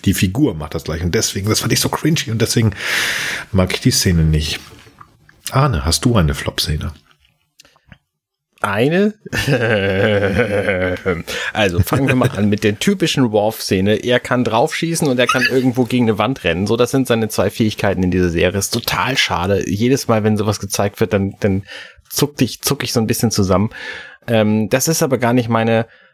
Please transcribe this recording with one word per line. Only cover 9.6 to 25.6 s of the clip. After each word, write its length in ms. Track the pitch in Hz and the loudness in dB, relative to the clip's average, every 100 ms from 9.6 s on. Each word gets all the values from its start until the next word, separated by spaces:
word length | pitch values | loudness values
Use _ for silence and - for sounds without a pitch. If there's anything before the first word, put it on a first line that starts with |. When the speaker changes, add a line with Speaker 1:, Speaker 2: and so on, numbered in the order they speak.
| 117 107 98 95 107 101 98 95 110 101 101 92 92 90 95 85 - - - | 2 2 2 2 2 2 2 0 0 0 0 0 -2 -2 -4 -4 -6 -8 -6
Speaker 2:
Also 280 | - 101 87 | -2 0 2
fangen 260 | 92 123 135 | 0 0 2
wir 80 | |
mal 160 | 127 113 | 2 2
an 180 | - 104 | 2 0
mit 140 | 104 | 2
der 160 | 107 107 | 0 0
typischen 540 | - 196 160 - 123 | 0 0 0 0 2
Worf-Szene. 640 | 104 107 110 - 95 98 107 | 2 0 -2 -2 0 2 0
Er 240 | 120 123 | 2 0
kann 240 | - 123 | 0 -2
draufschießen 640 | 117 110 156 - 165 165 156 | 2 2 0 0 -4 0 0
und 100 | 123 | 2
er 80 | 123 | 2
kann 160 | 131 127 | 2 2
irgendwo 340 | 127 127 120 | 2 2 2
gegen 200 | 120 127 | 0 2
eine 140 | 113 104 | 2 2
Wand 260 | 110 - | 0 -2
rennen. 220 | 87 82 104 | -2 0 0
So, 100 | 113 | 0
das 140 | 123 | 2
sind 160 | 139 131 | 0 2
seine 220 | 113 110 | 0 0
zwei 220 | - 95 | 0 -2
Fähigkeiten 520 | - 110 - 101 90 | 2 -2 0 -2 2
in 80 | 90 | 2
dieser 200 | 90 90 | 2 2
Serie. 280 | 85 87 98 | 2 0 0
Ist 140 | - | -2
total 440 | 120 - - 117 139 | -4 -4 -2 -2 -2
schade. 480 | - - 170 98 - | -2 -2 0 0 0
Jedes 380 | 101 120 135 - | 0 2 0 0
Mal, 160 | 110 | 0
wenn 140 | 107 107 | 2 0
sowas 240 | 107 101 | 0 -4
gezeigt 400 | 101 - 104 - | -6 -4 -2 0
wird, 120 | 113 | 0
dann, 220 | 101 98 - | 0 -2 -2
dann 240 | 104 95 - - - - - | -2 -2 -4 -16 -18 -20 -8
zuck 320 | - 143 - | -2 -2 0
ich, 220 | 117 - | -2 -2
zuck 220 | - 143 | -4 -4
ich 80 | - | -2
so 80 | 120 | -2
ein 60 | 110 | 0
bisschen 240 | 120 117 | 0 0
zusammen. 400 | - 95 92 107 - - - - - - | 0 2 2 0 -4 -14 -14 -16 -14 -2
Ähm, 400 | 113 107 110 104 | 2 2 2 2
das 180 | 131 165 | 0 2
ist 160 | 160 | 0
aber 160 | 156 123 | 0 0
gar 140 | 120 | 2
nicht 160 | 127 117 | 2 2
meine, 380 | 113 | 0